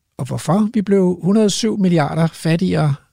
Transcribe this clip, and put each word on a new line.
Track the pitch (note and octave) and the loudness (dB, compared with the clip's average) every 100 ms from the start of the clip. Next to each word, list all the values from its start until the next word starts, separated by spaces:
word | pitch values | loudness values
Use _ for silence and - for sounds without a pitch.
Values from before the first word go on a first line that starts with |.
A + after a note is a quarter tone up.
| _ - | _ -12
og | C3 | -8
hvorfor | B2+ - G3 G#3+ | -6 -2 0 0
vi | G#3+ | 0
blev | G3 G3 F3+ F3+ | 0 2 2 0
hundrede | E3+ G#3+ G#3 | 0 2 2
syv | - A3 G#3+ | 0 -2 0
milliarder | F#3 E3+ D3 D#3+ E3 | 2 2 0 0 -2
fattigere, | - E3 E3 F3+ E3+ D3+ C#3 _ | -2 -2 0 0 0 0 -2 _